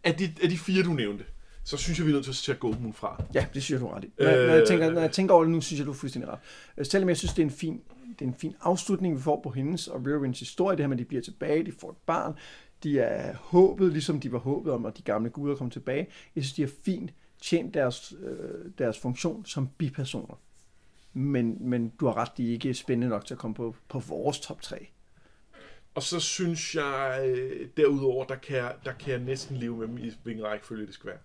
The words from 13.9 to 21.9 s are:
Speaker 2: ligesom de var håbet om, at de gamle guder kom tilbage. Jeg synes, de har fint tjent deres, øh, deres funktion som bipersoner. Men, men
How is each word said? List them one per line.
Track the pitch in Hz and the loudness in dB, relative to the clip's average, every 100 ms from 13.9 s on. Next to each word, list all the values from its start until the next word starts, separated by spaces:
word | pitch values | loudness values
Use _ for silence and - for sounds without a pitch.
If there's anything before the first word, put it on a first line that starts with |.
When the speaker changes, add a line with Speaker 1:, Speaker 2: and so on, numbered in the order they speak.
Speaker 2:
ligesom | 156 143 156 | 2 -2 -2
de | 127 | -2
var | 120 | -4
håbet | 117 147 160 | -2 -2 -2
om, | 123 110 | -2 -4
at | - | -6
de | |
gamle | - 107 117 | -2 0 0
guder | 143 143 139 | -2 -4 -2
kom | 123 | -4
tilbage. | 127 - 135 180 - - - | -6 -4 -4 -4 -10 -10 -6
Jeg | |
synes, | 135 | -6
de | - | -2
har | 139 - - | -4 -2 -4
fint | 185 262 - _ _ | -2 -4 -12 _ _
tjent | - 170 - | -2 0 0
deres, | 165 131 123 - - | 0 0 0 -12 -14
øh, | - - - - - - | -12 -10 -10 -10 -14 -4
deres | 120 110 | -2 -2
funktion | 123 127 170 226 196 | -4 -2 -4 -4 -8
som | - 135 - | -4 -4 -2
bipersoner. | 147 - 131 113 - - - - - _ - _ - | -4 -4 -6 -6 -10 -16 -20 -20 -20 _ -20 _ -10
Men, | - 143 135 117 104 123 | -4 0 2 0 -2 -2
men | 123 117 | 0 -2